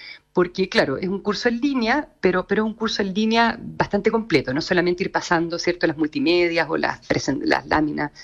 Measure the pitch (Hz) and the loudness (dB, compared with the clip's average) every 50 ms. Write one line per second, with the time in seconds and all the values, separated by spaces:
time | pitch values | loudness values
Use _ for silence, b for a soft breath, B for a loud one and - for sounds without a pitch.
0 | B B B B B _ _ - 175 180 - - 190 185 - 220 165 139 135 - | B B B B B _ _ 0 0 2 0 -2 -4 0 2 2 2 2 0 -2
1 | - 175 196 190 - 208 202 190 - 247 233 233 247 294 277 262 226 214 247 302 | -2 -4 -4 -4 -2 -4 -4 -2 0 -2 0 0 0 0 0 0 0 0 0 0
2 | 285 - _ _ - 185 185 - 185 - 202 202 220 220 208 - 220 220 208 - | -2 -4 _ _ 0 2 2 2 0 0 0 0 0 0 -2 -4 -4 -4 -2 -2
3 | 208 196 180 196 220 220 226 233 233 226 - - - - 160 - - - - 208 | -2 -2 0 0 0 2 4 4 2 2 0 -2 -8 -8 -4 -4 -2 0 -2 0
4 | 196 220 220 226 220 - 170 139 120 - 131 143 - - 185 180 175 175 175 175 | 2 2 0 0 0 0 0 0 2 0 -2 -2 -2 0 2 2 2 2 0 0
5 | 190 151 - 160 156 - 180 165 165 170 170 170 - - 175 - - 160 156 151 | -2 -2 -2 -4 -2 0 0 0 0 0 -2 -2 -2 -2 0 0 0 -2 0 0
6 | 156 147 - 143 131 156 175 175 175 170 165 165 160 151 160 156 151 - - - | -2 -2 -2 0 2 2 4 4 4 2 2 0 0 0 0 -2 -2 -2 -4 -4
7 | - - - 147 - - 135 - - 156 143 135 127 147 165 156 156 151 147 147 | -4 -4 -2 -2 0 -2 -2 -2 0 0 0 0 0 0 0 2 2 0 0 -2
8 | 151 147 B B | -6 -6 B B